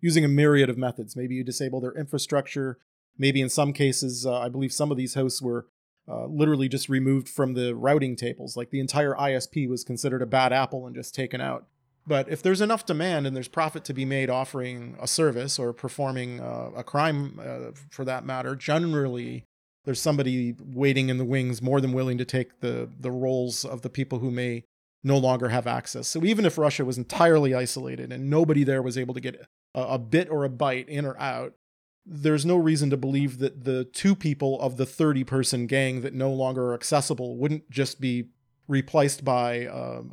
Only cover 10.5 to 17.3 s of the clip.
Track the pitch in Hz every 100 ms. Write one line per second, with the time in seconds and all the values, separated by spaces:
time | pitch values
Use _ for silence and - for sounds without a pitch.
10.5 | 127 127 131 127 123 127 - 127 127 131
11.5 | 127 - _ _ _ - 143 135 151 185
12.5 | 190 214 220 - 156 180 160 139 131 123
13.5 | - 156 160 - 131 135 139 127 127 135
14.5 | 135 127 123 120 123 127 - 156 120 139
15.5 | - 120 117 127 - 135 131 123 120 120
16.5 | 120 120 113 - 143 160 143 139